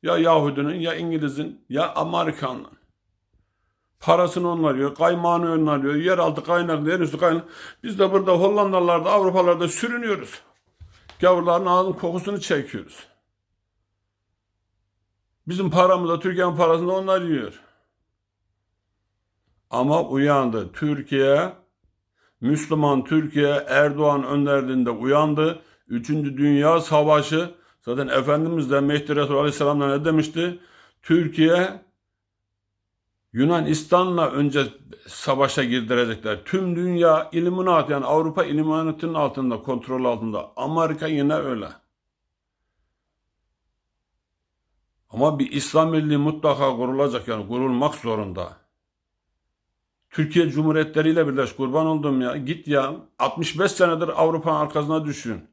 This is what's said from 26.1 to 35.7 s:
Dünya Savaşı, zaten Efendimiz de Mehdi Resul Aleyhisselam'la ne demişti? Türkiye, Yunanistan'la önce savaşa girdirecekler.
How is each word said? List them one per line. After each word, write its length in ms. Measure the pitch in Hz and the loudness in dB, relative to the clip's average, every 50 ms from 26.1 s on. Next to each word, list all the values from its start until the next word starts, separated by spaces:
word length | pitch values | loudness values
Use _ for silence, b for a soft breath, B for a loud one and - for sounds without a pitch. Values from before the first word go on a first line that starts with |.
| 147 151 147 143 135 | -4 -2 -2 -4 -2
Dünya 440 | 131 143 147 147 143 143 151 165 170 | 0 2 4 4 4 6 4 4 4
Savaşı, 760 | 147 - 160 151 151 151 151 151 143 147 156 160 175 175 175 b b b b b | 2 2 2 2 4 6 4 4 2 0 -2 -2 -2 -2 -8 b b b b b
zaten 280 | _ - 120 131 143 127 | _ -6 -4 -4 -2 0
Efendimiz 640 | 127 131 127 135 147 151 160 165 170 165 147 127 | 0 0 2 2 0 0 0 0 -2 -2 -2 0
de 100 | 143 139 | 0 2
Mehdi 360 | 139 143 147 147 147 - 151 | 2 2 0 0 0 -2 0
Resul 200 | 143 147 135 143 | 0 0 0 2
Aleyhisselam'la 600 | 139 147 151 139 - 151 143 147 147 143 139 139 | 2 2 0 0 0 0 0 2 2 0 0 0
ne 80 | 143 147 | 0 0
demişti? 540 | 165 160 156 151 156 - 165 170 180 180 175 B B B B B B B B _ | 2 2 2 2 0 -2 -4 -4 -4 -4 -8 B B B B B B B B _
Türkiye, 800 | - 165 175 170 147 - - 156 160 170 180 185 190 196 - - _ _ _ _ _ _ _ _ _ _ _ _ _ _ _ _ _ _ _ _ _ _ _ _ _ _ _ _ _ _ | 2 2 2 2 0 0 2 4 4 4 4 2 0 -4 -10 -18 _ _ _ _ _ _ _ _ _ _ _ _ _ _ _ _ _ _ _ _ _ _ _ _ _ _ _ _ _ _
Yunanistan'la 1000 | 113 131 156 170 170 156 147 156 151 156 - - 175 180 185 175 170 165 139 | 0 2 4 4 2 2 0 0 -2 0 2 4 4 4 4 0 0 0 0
önce 360 | 120 135 147 147 135 147 139 127 - - - - - - _ | 0 0 0 0 2 0 -2 -2 -4 -16 -20 -20 -20 -20 _
savaşa 580 | - - - - - 135 131 139 135 - - 135 | -18 -16 -10 -4 -2 0 2 2 0 2 0 -2
girdirecekler. 800 | 120 | 0